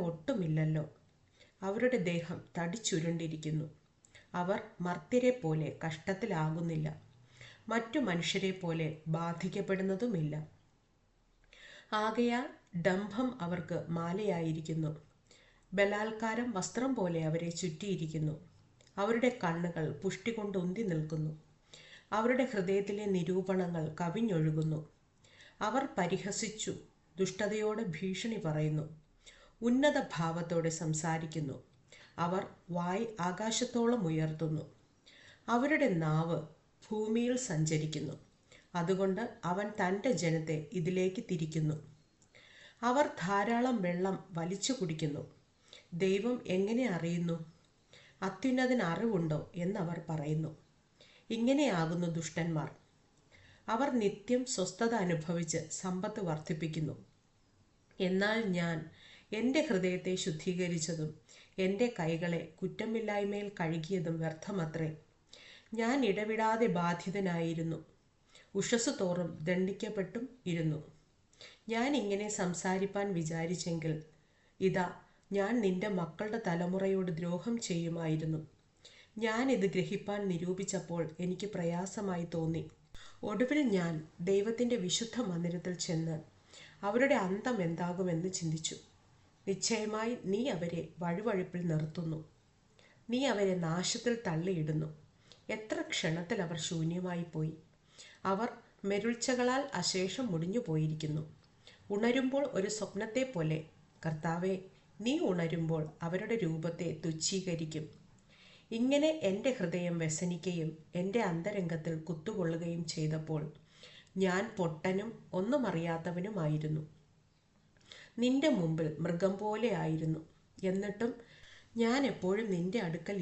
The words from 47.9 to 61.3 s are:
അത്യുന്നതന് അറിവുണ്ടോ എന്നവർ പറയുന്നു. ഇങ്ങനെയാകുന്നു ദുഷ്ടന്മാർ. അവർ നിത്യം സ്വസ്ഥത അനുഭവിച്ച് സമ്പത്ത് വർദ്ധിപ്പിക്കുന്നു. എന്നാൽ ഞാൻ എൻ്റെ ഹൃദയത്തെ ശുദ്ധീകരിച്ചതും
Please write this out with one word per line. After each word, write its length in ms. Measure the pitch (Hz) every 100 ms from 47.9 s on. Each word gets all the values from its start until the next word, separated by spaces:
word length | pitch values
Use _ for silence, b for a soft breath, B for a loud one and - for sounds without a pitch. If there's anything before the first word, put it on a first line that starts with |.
| B B B
അത്യുന്നതന് 640 | 190 - 262 254 247 247 175
അറിവുണ്ടോ 540 | 170 226 190 160 151 - 175
എന്നവർ 420 | 175 208 170 170 -
പറയുന്നു. 420 | 156 143 156 156 - - _ _ _ B B B
ഇങ്ങനെയാകുന്നു 800 | 226 233 277 277 175 160 175 175
ദുഷ്ടന്മാർ. 560 | 160 - - 170 160 143 - _ _ _ _ _ B B B B
അവർ 200 | 233 285
നിത്യം 480 | 254 202 - - 247 254
സ്വസ്ഥത 460 | - 185 - 233
അനുഭവിച്ച് 680 | 226 180 160 - 170 160 165 -
സമ്പത്ത് 480 | - 185 180 208 220
വർദ്ധിപ്പിക്കുന്നു. 720 | 175 151 - 156 160 160 151 - - _ _ _ _ _ _ _ _ -
എന്നാൽ 400 | 185 190 208 226 208
ഞാൻ 260 | 175 170 160 160 B B B B
എൻ്റെ 280 | 214 240 294
ഹൃദയത്തെ 500 | 302 185 180 180 185 185
ശുദ്ധീകരിച്ചതും 920 | 190 156 185 175 180 170 160 160 156 - -